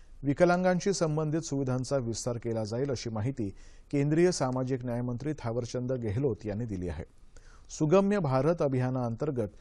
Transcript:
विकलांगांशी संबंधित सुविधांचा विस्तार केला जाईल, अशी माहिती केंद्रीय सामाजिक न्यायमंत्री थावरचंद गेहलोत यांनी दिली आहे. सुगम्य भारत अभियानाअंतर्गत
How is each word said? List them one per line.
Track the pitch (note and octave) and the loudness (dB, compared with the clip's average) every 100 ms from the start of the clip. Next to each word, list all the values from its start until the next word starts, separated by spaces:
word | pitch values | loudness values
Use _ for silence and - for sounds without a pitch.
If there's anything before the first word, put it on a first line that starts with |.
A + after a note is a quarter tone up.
| - - | -20 -6
विकलांगांशी | C3+ C#3+ F3 F3+ F#3 F3+ G3+ | -2 4 6 6 4 2 2
संबंधित | F#3+ D#3+ D3+ D#3 D#3+ | 2 0 0 0 -2
सुविधांचा | D#3 C#3 B2+ B2+ B2+ C#3 | -2 -2 0 -2 0 -2
विस्तार | A#2 A2 B2 A#2 | 0 -4 -4 -4
केला | A#2 A2 | -2 -2
जाईल, | G#2+ A#2 C#3+ | -2 -2 -2
अशी | A#2+ A#2 | -2 -4
माहिती | A2 A#2+ C#3+ G2+ - - - - | -2 -2 -2 -4 -6 -18 -20 -4
केंद्रीय | C#3+ C#3+ D#3+ F3+ | 0 2 4 4
सामाजिक | F3 C3+ B2+ B2+ C3 B2 | 2 0 0 -2 -2 -2
न्यायमंत्री | A#2+ B2 B2 C#3 D3 | -2 -2 -4 -4 -4
थावरचंद | A#2 A#2 A#2+ B2+ B2+ | -2 -4 -2 -4 -2
गेहलोत | C3 A2+ G2+ C#3+ G#2 G#2+ | -2 -2 0 0 0 -4
यांनी | G2+ A#2+ | -4 -4
दिली | F#2 F2+ | -4 -4
आहे. | D2+ - - - - - - - | -6 -10 -14 -20 -20 -20 -20 -16
सुगम्य | - D#3 F#3+ G3 G#3 | -2 4 6 6 2
भारत | D3 C3 C#3+ E3+ | 2 2 2 2
अभियानाअंतर्गत | C#3+ C3 B2+ C3 A#2+ A2+ D3 B2 G#2 - | 2 2 0 0 -2 -2 -2 -2 -4 -4